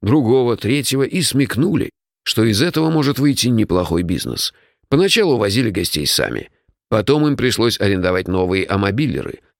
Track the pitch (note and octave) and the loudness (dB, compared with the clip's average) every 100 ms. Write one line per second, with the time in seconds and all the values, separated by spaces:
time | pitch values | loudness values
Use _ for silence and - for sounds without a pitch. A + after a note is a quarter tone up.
0 | G2+ D3+ A2+ C3 A#2+ A2 G#2 C#3+ A#2 C3+ | 0 2 4 4 2 0 -2 -2 0 -2
1 | C3+ F3+ C#3+ C3+ C3+ G#2 F#3 D3+ - - | 0 -2 0 0 0 0 0 0 -4 -10
2 | _ _ - - A2 G#2 E3+ D#3 D#3+ D#3+ | _ _ -6 0 2 2 0 0 0 2
3 | C#3 C3 C#3+ C3 B2 A2+ G#2 F2+ F2 E2+ | 0 2 0 2 2 2 2 0 0 0
4 | F2 F2 A#1+ - - - _ _ - C#3+ | -2 -4 -4 -6 -8 -10 _ _ -2 2
5 | G3 A#3 F#3+ A#2+ G#2 A2+ A2+ F#2+ F2 D#2 | 2 2 2 2 0 0 -2 -2 -4 -4
6 | C#2 - A1 A#1 - _ _ _ - A2 | -2 -2 -2 -6 -10 _ _ _ -4 -2
7 | G#2 D3+ D3+ C#3 B2+ A2 A#2 - G2+ F#2+ | 2 2 2 0 0 0 0 0 0 0
8 | F2+ F#2 F#2 F#2 F#2 F#2+ F#2 G2 G2 G#2+ | 0 0 0 0 0 0 0 0 0 0
9 | D3 C2+ - - _ | -2 -2 -6 -12 _